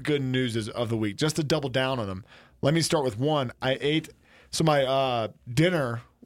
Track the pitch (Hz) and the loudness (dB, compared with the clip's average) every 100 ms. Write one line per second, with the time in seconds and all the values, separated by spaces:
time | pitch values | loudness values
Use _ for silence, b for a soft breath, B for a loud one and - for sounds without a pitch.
0 | 135 147 131 127 127 113 107 113 120 113 | -2 0 0 0 0 -2 -4 -4 -2 0
1 | 107 101 151 156 147 160 143 131 131 131 | -2 0 -2 0 0 0 0 -2 -2 -2
2 | 101 92 - B B B 135 160 156 165 | -4 -8 -12 B B B 0 2 2 2
3 | 131 107 143 151 120 - 127 131 143 156 | 0 0 0 0 -2 -4 -2 0 0 0
4 | 156 - b b b - 160 147 127 135 | -2 -20 b b b 0 4 4 4 2
5 | 135 120 107 - - 120 170 175 123 117 | 2 0 -2 -8 -4 2 2 2 -2 -4
6 | - _ | -10 _